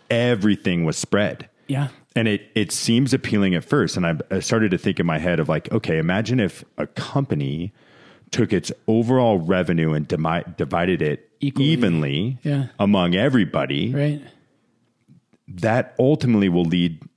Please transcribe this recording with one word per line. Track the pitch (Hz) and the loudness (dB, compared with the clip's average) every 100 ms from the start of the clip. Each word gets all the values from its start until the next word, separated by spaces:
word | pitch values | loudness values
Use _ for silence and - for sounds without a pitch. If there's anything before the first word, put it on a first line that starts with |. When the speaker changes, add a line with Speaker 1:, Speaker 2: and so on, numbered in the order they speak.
| - | -2
Speaker 1:
everything | 117 123 117 104 98 - 87 | 0 2 2 2 0 0 0
was | 80 78 | 0 -2
spread?" | - 98 98 69 - _ - | -2 0 0 -4 -16 _ -6
Speaker 2:
Yeah. | 135 139 - _ 120 | -4 -4 -8 _ -2
Speaker 1:
And | 113 | 0
it, | 101 - | 0 -2
it | 110 98 | -4 -2
seems | - - 117 135 | -2 0 2 2
appealing | 107 - 107 95 87 | 0 0 0 2 0
at | |
first. | - 151 95 - | 0 0 0 0
And | 85 | -2
I, | 78 - | -2 -4
I | 95 | -4
started | - 113 107 | 0 2 2
to | 90 | 0
think | - 92 | -2 0
in | 85 | 0
my | 78 | 0
head | 87 85 | 0 0
of | 78 | 0
like, | 78 - | -2 -2
"Okay, | 113 - 80 | -4 -2 -2
imagine | 80 95 107 127 | 0 0 0 0
if | 95 - - - | 0 -4 -14 -10
a | 76 | -8
company | - - 143 139 - - 76 95 - _ - - - _ | -8 -4 -2 -2 -2 -4 -6 -8 -12 _ -20 -20 -20 _
took | - 110 | -2 0
its | 95 - - - | 0 -2 -6 0
overall | 110 117 131 120 98 | 0 2 2 4 2
revenue | 80 92 87 85 80 | 2 0 2 0 2
and | 78 73 | 0 -2
demi-, | 76 80 82 - 85 | -2 -2 -2 -4 -8
divided | 76 85 87 87 | -4 -2 0 0
it | 76 73 _ - | -2 -4 _ -8
Speaker 2:
Equally. | 143 131 139 | -6 -2 0
Speaker 1:
evenly | 156 107 82 71 71 110 131 | 2 0 0 -2 -2 -4 -6
Speaker 2:
Yeah. | 151 143 131 - | -4 -4 -4 -2
Speaker 1:
among | 101 101 87 90 | 2 2 2 2
everybody." | 131 127 87 - 67 71 104 | 2 2 2 -2 -2 -2 -2
Speaker 2:
Right. | 135 147 147 - _ _ _ _ _ _ _ _ - _ _ - | -2 -2 -4 -10 _ _ _ _ _ _ _ _ -20 _ _ -16
Speaker 1:
That | 90 107 120 - - | -2 0 2 0 0
ultimately | 127 151 123 110 98 | 2 2 2 4 4
will | 87 | 2
lead, | 87 90 87 78 - | 2 2 0 -2 -16